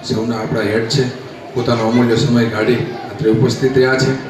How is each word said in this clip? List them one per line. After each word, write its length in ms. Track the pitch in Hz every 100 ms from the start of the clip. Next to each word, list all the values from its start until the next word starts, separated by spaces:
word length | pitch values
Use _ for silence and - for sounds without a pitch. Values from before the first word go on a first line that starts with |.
સૌના 320 | - 110 113 117
આપણા 240 | - 113
હેડ 280 | 101 110 117
છે, 200 | 139 123 - - - -
પોતાનો 340 | 123 120 113 110
અમૂલ્ય 280 | 120 120 113
સમય 280 | 123 120
કાઢી 300 | 113 104 107
અત્રે 560 | 117 - - - - 110
ઉપસ્થિત 480 | 110 123 113 131 131
રહ્યા 200 | 127 127
છે. 160 | - 135